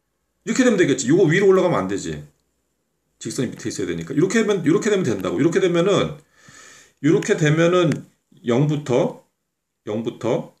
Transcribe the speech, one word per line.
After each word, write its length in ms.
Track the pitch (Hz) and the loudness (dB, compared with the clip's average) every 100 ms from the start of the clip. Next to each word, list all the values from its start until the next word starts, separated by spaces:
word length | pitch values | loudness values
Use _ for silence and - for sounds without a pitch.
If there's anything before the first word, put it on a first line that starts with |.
| _ _ _ _ | _ _ _ _
이렇게 200 | 185 240 | -6 2
되면 140 | 247 190 | 2 4
되겠지. 300 | 143 127 113 | 2 2 2
요거 160 | 180 160 | 4 4
위로 220 | 185 196 | 4 4
올라가면 320 | 190 175 110 | 4 4 0
안 80 | 95 | -2
되지. 400 | 95 85 73 73 _ _ _ _ _ _ _ _ _ | -6 -6 -10 -14 _ _ _ _ _ _ _ _ _
직선이 300 | 113 - 117 | -10 -6 -6
밑에 200 | - 110 | -6 -10
있어야 180 | - 90 | -8 -6
되니까. 260 | 82 82 | -6 -4
이렇게 280 | 143 185 226 | -2 0 0
되면, 240 | 208 196 143 | 0 0 0
이렇게 240 | 202 214 | 0 0
되면 160 | 202 135 | -2 -2
된다고. 340 | 98 92 87 | -2 -4 0
이렇게 200 | 160 180 | 0 2
되면은, 580 | 175 170 190 156 80 - _ _ - - - - _ - | 0 0 2 0 -2 -8 _ _ -20 -20 -20 -20 _ -4
이렇게 360 | 143 202 - 196 | 0 0 0 0
되면은 540 | 147 156 170 180 160 - - _ _ _ 120 | 2 2 2 2 0 -2 -8 _ _ _ -2
영부터, 800 | 120 147 147 147 123 - - _ _ _ _ _ _ 117 | 0 0 -2 -2 0 -2 -6 _ _ _ _ _ _ -8
영부터, 680 | 107 113 - 117 127 - _ | -6 -6 -6 -4 -4 -6 _